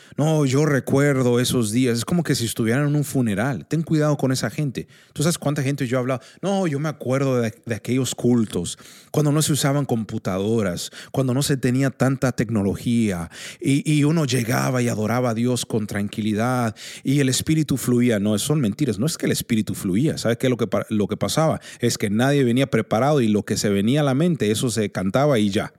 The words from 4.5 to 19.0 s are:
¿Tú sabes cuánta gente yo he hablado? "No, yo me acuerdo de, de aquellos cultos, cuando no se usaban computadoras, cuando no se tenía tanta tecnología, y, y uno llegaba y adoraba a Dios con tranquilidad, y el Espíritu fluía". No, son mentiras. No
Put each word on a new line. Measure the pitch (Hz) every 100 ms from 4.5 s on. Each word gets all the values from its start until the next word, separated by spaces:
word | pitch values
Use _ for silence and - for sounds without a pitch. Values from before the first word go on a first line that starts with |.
| - 147 110 - - -
¿Tú | -
sabes | 151 165
cuánta | 143 151
gente | 135 143 127
yo | 127
he |
hablado? | 123 131 - -
"No, | 175 196 185
yo | 139
me | 156
acuerdo | - - 135 135 123
de, | 117 - -
de | 110
aquellos | - 127 123 -
cultos, | 120 120 107 95 85 - - - -
cuando | - 151
no | 147
se | 151
usaban | 143 143 139 139
computadoras, | 120 104 113 - 92 101 117 101 87 - - -
cuando | 135 131
no | 123
se | 143 143
tenía | 131 123 135
tanta | - 127 135 131
tecnología, | - 113 110 98 90 - 117 110 87 82 - - -
y, | - 139 -
y | 151
uno | 143 170 143
llegaba | 127 120 131 135 127
y | 120
adoraba | 110 104 120 123
a | 110
Dios | 120 123 -
con | 117 104
tranquilidad, | 101 101 - 107 104 120 127 117 110 - -
y | - 143
el | 135
Espíritu | 127 - 160 151 131
fluía". | - 120 120 107
No, | 104 104
son | 139 151
mentiras. | 117 - -
No | 90